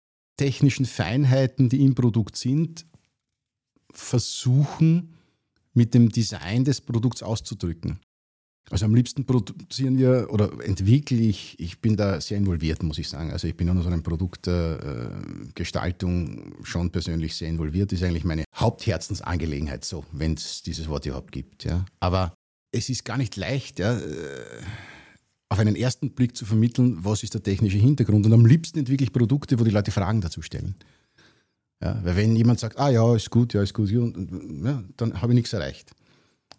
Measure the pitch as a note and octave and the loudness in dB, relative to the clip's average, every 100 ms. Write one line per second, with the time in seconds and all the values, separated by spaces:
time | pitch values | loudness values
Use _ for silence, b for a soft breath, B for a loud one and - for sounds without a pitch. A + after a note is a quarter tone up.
0 | _ _ _ - C#3 - C#3 - B2 - | _ _ _ -4 -2 4 2 4 -2 -2
1 | F2 C3 C3+ C3+ C3 - B2 C3+ C3+ B2+ | -2 2 4 4 2 2 2 4 4 4
2 | A#2+ A2 G2+ - B2 D3 E3 E3 - _ | 2 2 -2 -4 -2 -2 -2 -8 -20 _
3 | _ _ _ _ _ _ _ _ _ - | _ _ _ _ _ _ _ _ _ -16
4 | - B2 - - B2+ C3+ C#3+ - D#3+ E3+ | -2 -2 -2 -2 2 2 2 2 4 4
5 | E3+ b b b b _ _ A#2+ A#2 B2 | -2 b b b b _ _ 2 4 6
6 | A#2 A#2 G#2 G2+ E2+ A#2+ C3+ B2+ - A#2 | 6 4 -2 -4 -4 0 0 -2 -4 -2
7 | A#2+ - G2 A2 - G2+ E2+ E2 E2+ - | -2 -2 -6 -6 -6 -8 -6 -6 -8 -8
8 | _ _ _ _ _ _ _ - G#2+ A#2+ | _ _ _ _ _ _ _ -2 4 4
9 | A#2+ - B2+ B2+ - - - - C3 C3 | 2 -2 0 0 -2 -10 -12 -4 0 2
10 | B2+ B2+ - G#2 G2+ A1 A#1+ F#2 F#2+ C#3 | 4 4 2 0 0 -2 -4 0 4 4
11 | D3 A#2+ A2+ - - - E2+ - A2+ G#2 | 4 2 2 0 -8 -12 -12 -2 0 2
12 | G2+ E2 - G2+ G2 E2 D#2+ D#2 E2 D#2 | 0 -2 -4 -2 0 0 -2 -2 -4 -6
13 | D2+ C#2+ D#2+ E2+ E2+ - F2 F2+ F2 E2+ | -8 -8 -8 -6 -6 -2 0 0 0 -2
14 | E2 E2 F2+ - F2+ F2 E2 D#2 C#2+ A#1 | -4 -4 -4 -6 -4 -2 -2 -4 -8 -8
15 | A#1 G1+ G1+ G1+ A1+ - E2+ - F2+ - | -10 -12 -14 -14 -12 -10 -6 -4 -4 -4
16 | F2+ F2 D#2 A1 G1+ G1+ - E2+ F2 F2 | -2 -2 -4 -8 -14 -16 -8 -4 -2 -4
17 | F2 E2 D#2+ - D#2+ D#2+ D#2 F2+ G2 F2 | -4 -4 -4 -6 -6 -4 -2 -2 -2 0
18 | F#2 E2 E2 D#2+ D2+ - A2+ - - E2 | -2 -2 -2 -4 -6 -2 0 0 -2 -4
19 | - F#2 - E2+ D#2+ C#2+ D2+ A#1+ - D#2 | -4 -8 -4 -4 -2 -4 -4 -6 -10 -10
20 | - D2 D#2+ D2 - - F2 D#2+ D#2 C#2+ | -10 -4 -2 -2 -6 -10 -8 -8 -6 -6
21 | D2 C2 - C2+ - - D2 F2+ F2+ _ | -6 -8 -10 -12 -12 -8 -4 -4 -4 _
22 | F2+ F#2 F2 - _ _ _ A#2 - A#2+ | -2 0 -2 -6 _ _ _ -4 -4 -6
23 | - B2 B2 G2 E2+ C3+ - - G2+ A2+ | -6 -4 -4 -4 -4 -4 -6 -2 -2 -2
24 | D2+ D#2 D2 C2+ G#1+ A1+ F#2+ A2+ B B | -4 -8 -10 -12 -14 -14 -14 -14 B B
25 | B _ _ _ - F#2+ G#2+ G2 B2+ - | B _ _ _ -2 2 4 2 0 -2
26 | C3+ - A#2+ - G#2 A2 A#2 B2+ B2 E2 | -4 0 -2 -2 0 2 4 4 2 2
27 | G2 G#2+ A2 G#2+ G2+ F#2+ G#2 G2+ B2 C#3 | -2 -2 -4 -4 -2 2 2 4 4 4
28 | G2+ G#2 G#2+ A2+ A#2 E3 - D#3+ B2+ C3+ | 4 4 8 8 8 6 2 -4 0 0
29 | C3 B2+ A2+ C#3+ - A#2+ A2+ G2+ G2 G#2 | 0 2 2 0 0 2 4 2 0 0
30 | F#2 A2+ E2+ E2+ - C#2 E2 - b b | 0 0 -2 -6 -10 -8 -8 -10 b b
31 | b b b b b b _ _ - G#2+ | b b b b b b _ _ -4 -2
32 | F2 F2+ A2 A2+ A#2+ A#2 A2 - C#3+ A#2 | 0 2 4 4 4 2 -2 0 2 4
33 | A#2 A2+ - A#2+ A#2+ G2+ G2 - G2 A#2+ | 4 4 2 2 2 2 0 0 0 0
34 | A#2 - F#2+ - - D2 A2+ C#3 F#2+ - | 0 -4 -8 -10 -10 -6 -4 -4 -8 -6
35 | A2+ - A#2+ A#2+ A#2 G2 C2+ - - b | -6 -2 2 2 2 -4 -6 -10 -18 b
36 | b b b b _ | b b b b _